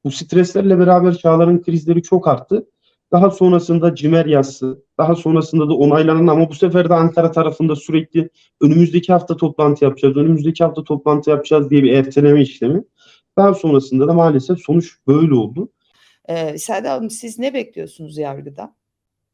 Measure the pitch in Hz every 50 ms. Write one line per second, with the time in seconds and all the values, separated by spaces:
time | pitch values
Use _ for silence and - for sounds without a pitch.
0 | - 143 135 - 165 143 - 180 180 175 - 196 196 196 190 175 180 180 180 180
1 | 180 180 170 175 - 165 160 160 170 170 175 175 175 - 165 165 147 160 170 170
2 | 170 - 185 185 185 160 135 127 - - 196 220 - - _ _ _ _ _ _
3 | _ _ - 175 185 202 190 - 185 180 180 170 170 170 170 170 165 170 156 127
4 | 143 151 165 165 160 151 151 139 135 135 - - 131 131 131 - _ _ _ -
5 | 156 160 170 165 - 160 160 160 151 - - 165 151 147 151 123 143 143 147 156
6 | 156 160 160 160 170 170 151 156 165 156 - - 196 180 165 180 175 165 170 165
7 | 160 160 160 170 165 165 160 165 160 160 160 - 175 160 151 143 - - 160 156
8 | 160 - - 165 160 170 - _ _ _ _ _ - 143 156 165 175 165 151 175
9 | 170 - 185 175 175 - 170 160 - 156 147 - 151 147 147 143 143 139 139 -
10 | - 139 135 139 147 160 165 151 143 160 165 - 170 165 160 160 151 - 151 143
11 | - 151 151 143 143 160 151 143 147 - 156 151 143 131 143 143 135 123 123 135
12 | 135 135 135 143 143 147 143 147 139 131 - - 117 120 151 190 - - _ _
13 | _ _ _ _ _ _ _ - 196 202 190 190 - 160 147 135 135 - 127 131
14 | 139 160 170 170 170 165 147 131 131 - 180 175 - - 151 170 170 - - _
15 | _ - 139 151 165 160 139 120 107 104 120 151 214 - _ _ _ _ _ _
16 | _ _ _ _ _ - 165 165 160 156 147 165 - - 220 - 226 277 269 254
17 | 226 214 220 - - 233 220 226 240 277 254 269 - - _ - 160 - - -
18 | 160 151 151 151 151 139 139 143 143 143 143 - - - _ _ _ _ _ _
19 | _ _ _ _ _ _